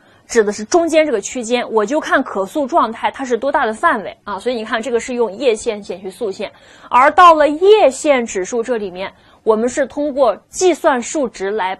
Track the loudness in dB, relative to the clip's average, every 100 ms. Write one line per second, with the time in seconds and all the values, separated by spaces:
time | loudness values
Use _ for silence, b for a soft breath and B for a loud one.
0 | b b b 0 0 -4 0 0 2 2
1 | 2 -2 -4 -10 -4 -4 -2 -2 0 -2
2 | 0 -2 -2 -4 -4 -4 0 0 0 -2
3 | -6 -6 -4 -4 -2 -2 -2 0 0 0
4 | -4 -14 -12 -8 -6 -6 -4 -6 -4 -4
5 | -4 -2 -4 0 0 0 -4 -8 -10 -12
6 | -12 -8 -8 -6 -10 B B B B 2
7 | 4 8 8 8 4 2 4 6 4 2
8 | 0 0 0 -6 -4 -4 -4 -6 -6 -8
9 | -12 b b b 0 0 0 -2 -4 -4
10 | -4 0 0 0 _ 0 0 2 0 0
11 | -2 -4 -4 -4 -6 -4 -4